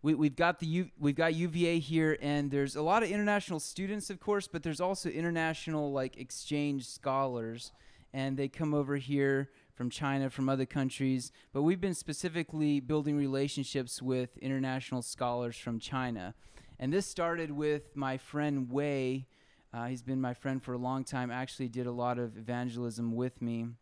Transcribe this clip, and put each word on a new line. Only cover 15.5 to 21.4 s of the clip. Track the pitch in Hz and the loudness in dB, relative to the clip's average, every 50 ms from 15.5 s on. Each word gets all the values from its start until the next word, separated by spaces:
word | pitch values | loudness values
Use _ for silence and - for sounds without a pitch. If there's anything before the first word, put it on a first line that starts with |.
| 117 - | -6 -6
from | - 120 117 113 | -6 -4 -4 -4
China. | - - - 131 127 123 117 104 90 92 113 - - - - - - - - - | -4 -2 -2 -2 -2 -2 -2 -4 -6 -8 -10 -12 -18 -20 -20 -20 -20 -20 -10 -4
And | 131 131 | -2 0
this | 151 196 196 | 2 2 0
started | - - - 170 170 170 170 165 151 | 0 -2 -2 0 0 0 -2 -2 -4
with | 147 143 151 151 151 147 147 - - | -2 0 2 2 2 0 -2 -8 -6
my | 143 139 135 131 131 | -4 -2 -2 -2 -4
friend | - - - 147 147 147 143 139 131 120 | -6 -4 -2 0 2 2 2 0 0 0
Wei. | 123 139 143 147 143 135 131 127 131 135 131 _ _ _ _ _ _ _ _ _ - | 0 0 2 2 2 2 0 0 0 -2 -6 _ _ _ _ _ _ _ _ _ -8
Uh, | 117 117 120 | -6 -6 -6
he's | 127 123 120 | -6 -8 -4
been | 127 135 131 | -2 0 0
my | 131 123 123 | 0 0 -2
friend | - - 139 131 131 | -2 -2 -2 -2 -2
for | 127 - 127 | -2 -4 -4
a | 123 | -2
long | 123 127 131 135 131 | -2 -2 -2 -2 -4
time, | - - 131 123 123 | -4 -4 -4 -2 -2
actually | 120 127 | -4 -4